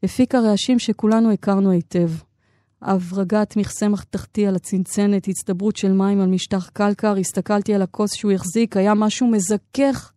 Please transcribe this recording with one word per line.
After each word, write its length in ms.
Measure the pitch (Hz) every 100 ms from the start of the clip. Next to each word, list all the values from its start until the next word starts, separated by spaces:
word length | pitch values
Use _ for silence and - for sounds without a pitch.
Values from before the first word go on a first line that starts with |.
הפיקה 360 | 190 - 254 254
רעשים 400 | 226 202 - 247
שכולנו 520 | - 208 214 220 226
הכרנו 400 | 208 - 196 196
היטב. 400 | 180 165 180 170 160 - _ _ _ _ _
הברגת 760 | - 190 175 190 190 214 208 -
מכסה 300 | 196 - 208
מתכתי 600 | 202 - 202 - - 202
על 80 | 190
הצנצנת, 720 | - 190 185 - 202 202 180
הצטברות 480 | 185 - 180 202 208
של 160 | 196
מים 300 | 190 190 202
על 80 | 190
משטח 400 | 185 - 196 180
קלקר, 460 | - 202 202 220 196
הסתכלתי 580 | 185 - 180 208 202
על 80 | 208
הכוס 320 | 185 - 214
שהוא 180 | - 208
החזיק, 460 | 190 180 220 226 202
היה 160 | 196
משהו 340 | 214 214 214 247
מזכך 840 | 220 175 208 _ - 277 262 -